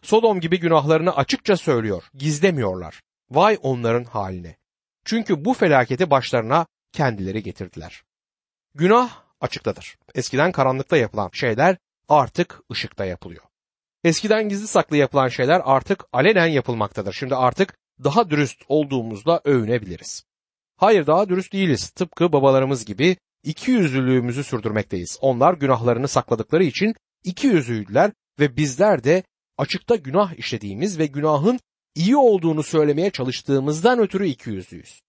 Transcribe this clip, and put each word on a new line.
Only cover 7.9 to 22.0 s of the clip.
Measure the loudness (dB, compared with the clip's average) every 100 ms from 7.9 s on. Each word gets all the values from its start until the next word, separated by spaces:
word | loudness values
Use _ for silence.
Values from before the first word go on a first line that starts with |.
| -18 _ _ _ _ _ _ _ -2
Günah | 2 2 2 -6 _ _
açıktadır. | -8 -6 -8 -8 -12 -20 _ -8
Eskiden | -4 0 0
karanlıkta | 2 0 0 0 0
yapılan | 0 -2 -6
şeyler | -4 -4 0 0 0 _ _ _
artık | 2 2 -2 -6 -6 _
ışıkta | -10 -10 -8 -8
yapılıyor. | -8 -14 -20 _ _ _ _ _ _
Eskiden | 0 0 0 0 0
gizli | -6 -2
saklı | 0 2 0
yapılan | 2 2 0
şeyler | 0 0 2 2
artık | 0 0 -6 -4
alenen | 0 2 4 2
yapılmaktadır. | 0 -2 -4 -4 -4 -8
Şimdi | -8 -6 0
artık | 0 0 -4 -4 _ _
daha | -2 0 0
dürüst | 0 -2 -4 _
olduğumuzla | -2 0 -4 -4 -6 0 0
övünebiliriz. | 2 0 2 -2 -4 -14 -14 -18 _ _ _ _ _ _
Hayır, | 4 4 4
daha | 2 2
dürüst | -2 -4
değiliz. | -2 0 0 -4
Tıpkı | -8